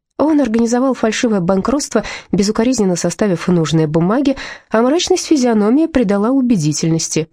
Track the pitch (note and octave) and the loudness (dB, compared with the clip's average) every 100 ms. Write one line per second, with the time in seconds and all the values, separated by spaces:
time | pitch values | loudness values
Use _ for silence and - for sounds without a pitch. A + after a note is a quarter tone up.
0 | _ - C#4+ D4 B3 A3+ A#3 A#3+ C4+ A#3+ | _ -4 0 2 0 0 0 0 -2 0
1 | A3+ G#3+ A#3+ G3+ E3+ F#3+ F#3+ C#4 - A3+ | -2 -2 0 0 0 0 0 -2 -2 -4
2 | - - - F3+ G3+ A3 A#3 B3 F#3+ F3 | -4 -14 -4 -2 0 0 0 0 0 0
3 | F3 - G#3+ E3+ - F3+ D3+ D#3+ D#3 D#3+ | -4 -2 -2 0 0 0 2 0 2 0
4 | F3 A#3+ C#4 C4 - - _ A3 B3 E4 | 0 2 0 -2 -8 -18 _ 0 2 0
5 | - F#4 - D4+ B3 A3 G#3 C4+ D#4+ C#4 | 0 -2 0 2 2 2 2 2 2 0
6 | G3+ G3+ G#3+ C#4 B3 G#3+ D3+ D3 E3 D#3+ | 0 0 0 0 2 2 0 0 0 -2
7 | - D#3+ D#3 | -2 -4 -6